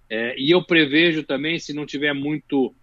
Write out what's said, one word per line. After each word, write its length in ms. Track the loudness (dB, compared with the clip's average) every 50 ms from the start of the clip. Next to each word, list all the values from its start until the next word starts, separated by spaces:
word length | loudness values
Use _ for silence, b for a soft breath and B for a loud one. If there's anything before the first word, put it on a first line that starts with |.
| _ -8
É, 260 | -6 -4 -4 -4 -4 -2
e 120 | 2 4
eu 140 | 4 4 4
prevejo 580 | 2 2 4 4 4 4 4 4 4 2 -2 -4
também, 340 | -4 -4 -4 -2 -4 -4 -6
se 140 | -6 -8 -8
não 100 | -8 -8
tiver 260 | -6 -6 -4 -2 -2 -2
muito, 600 | -2 -4 -4 -6 -6 -6 -2 0 0 0 0 _ _